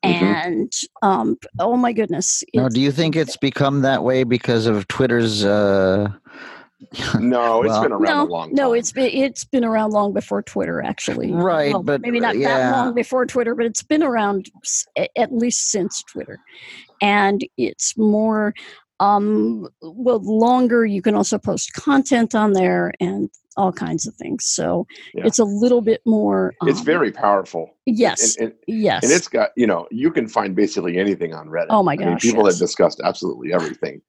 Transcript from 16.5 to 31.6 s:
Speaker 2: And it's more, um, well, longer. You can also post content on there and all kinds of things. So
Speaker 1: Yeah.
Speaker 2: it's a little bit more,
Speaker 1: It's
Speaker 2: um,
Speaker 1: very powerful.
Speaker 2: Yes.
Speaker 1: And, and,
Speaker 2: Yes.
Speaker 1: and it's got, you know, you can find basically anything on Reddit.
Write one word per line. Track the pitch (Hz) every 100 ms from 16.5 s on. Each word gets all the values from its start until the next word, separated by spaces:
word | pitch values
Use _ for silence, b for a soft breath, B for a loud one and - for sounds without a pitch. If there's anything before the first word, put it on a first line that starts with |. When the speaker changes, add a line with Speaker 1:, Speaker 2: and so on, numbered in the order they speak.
| B B B B _
Speaker 2:
And | 202 208 196 202 - -
it's | 226 - - -
more, | 214 208 220 214 208 - B B B _
um, | 202 104 208 214 220 226 185 _
well, | - 196 247 226
longer. | 190 220 233 254 247 240 226
You | 202
can | 196
also | 214 202 214
post | - - -
content | - - 277 269 247 226
on | 220 214
there | 190 185 175 175 -
and | 180 196 208 _ _ -
all | 190
kinds | - - 165 233
of |
things. | - - 226 -
So | - - 175 - B B
Speaker 1:
Yeah. | - -
Speaker 2:
it's | -
a |
little | 214 202 240 247
bit | 214 226 -
more, | 220 208 190 185 -
Speaker 1:
It's | - 139
Speaker 2:
um, |
Speaker 1:
very | 120 170 147
powerful. | - 104 101 92 85 80 _ -
Speaker 2:
Yes. | 220 226 - - -
Speaker 1:
And, | 113
and, | - -
Speaker 2:
Yes. | 220 208 95
Speaker 1:
and | 120
it's | 170 -
got, | 120 107 -
you | 117
know, | 87 85
you | 117 147
can | - 113
find | - 101
basically | 92 98 - 90 87
anything | 101 92 85
on | 80 78
Reddit. | 80